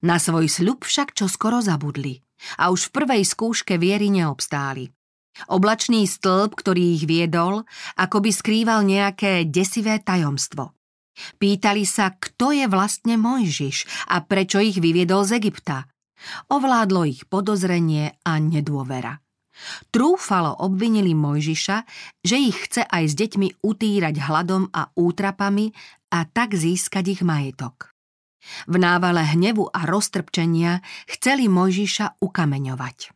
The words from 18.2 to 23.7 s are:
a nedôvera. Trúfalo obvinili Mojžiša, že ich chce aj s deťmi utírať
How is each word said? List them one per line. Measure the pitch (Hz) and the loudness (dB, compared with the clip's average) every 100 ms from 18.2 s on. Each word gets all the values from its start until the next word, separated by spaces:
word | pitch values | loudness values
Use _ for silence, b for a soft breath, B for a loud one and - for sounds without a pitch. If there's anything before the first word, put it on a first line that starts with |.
a | - 156 | -2 0
nedôvera. | 156 160 147 143 127 131 120 143 _ _ _ B B B B | 2 0 -2 -4 -4 -6 -8 -12 _ _ _ B B B B
Trúfalo | - 277 370 - 190 165 - | 2 4 2 2 0 0 -2
obvinili | 190 190 226 220 190 | -2 0 2 2 4
Mojžiša, | 156 147 147 151 160 - 202 233 B B B | 2 2 0 0 -2 -2 -4 -6 B B B
že | 175 240 | 0 2
ich | 269 - - | 2 0 -4
chce | - 226 | -4 -2
aj | 180 | 0
s | 156 | 0
deťmi | 147 220 - 190 - | 0 -2 0 -2 -2
utírať | 208 | -4